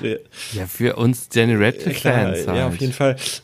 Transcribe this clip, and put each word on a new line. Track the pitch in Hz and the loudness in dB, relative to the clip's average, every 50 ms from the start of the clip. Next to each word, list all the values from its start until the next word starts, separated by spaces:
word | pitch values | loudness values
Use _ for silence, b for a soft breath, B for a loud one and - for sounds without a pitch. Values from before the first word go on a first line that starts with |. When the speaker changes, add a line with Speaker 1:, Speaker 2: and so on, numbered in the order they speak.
| - | -4
Speaker 1:
äh, | 113 110 - - - B B B B | -4 -6 -6 -8 -14 B B B B
Speaker 2:
Ja, | B 104 95 90 | B -6 -6 -6
für | - - 120 120 - - | -4 -2 0 0 0 2
uns | 120 120 127 120 - - | 2 2 2 0 -2 -4
Danny | - 117 117 117 117 | 2 2 4 4 4
Radcliffe-Fans | 104 104 113 131 - - 185 135 - - 156 127 120 104 92 85 85 | 4 4 2 2 0 -2 -4 -2 0 0 2 2 4 2 2 0 -2
Speaker 1:
ja, | 80 | -2
klar, | - 92 120 | 0 0 0
ja, | 131 | 0
Speaker 2:
halt. | 127 87 | 0 -2
Speaker 1:
auf | 85 | -2
jeden | 135 127 127 | -2 -4 -2
Fall. | - 139 139 131 131 B B B B | 0 0 0 0 0 B B B B